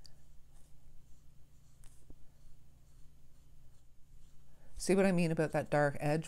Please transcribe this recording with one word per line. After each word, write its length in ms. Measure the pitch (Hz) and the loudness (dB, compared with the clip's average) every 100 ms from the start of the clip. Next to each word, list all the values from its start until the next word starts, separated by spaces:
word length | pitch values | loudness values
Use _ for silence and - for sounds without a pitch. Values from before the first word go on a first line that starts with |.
| - - - - - - - - - - - - - - - - - - - - - - - - - - - - - - - - - - - - - - - - - - - - - - - - | -10 -10 -10 -12 -12 -14 -12 -12 -10 -10 -10 -12 -12 -14 -14 -16 -18 -14 -12 -10 -10 -8 -10 -10 -10 -10 -12 -16 -18 -14 -14 -12 -14 -14 -14 -14 -14 -14 -14 -14 -12 -12 -10 -8 -8 -8 -6 0
See 140 | - 185 | 4 8
what 100 | 196 | 8
I 60 | |
mean 180 | 175 165 | 8 6
about 220 | 165 151 | 4 4
that 180 | 151 - | 2 4
dark 260 | 147 147 139 | 6 6 4
edge 260 | 147 160 | 2 2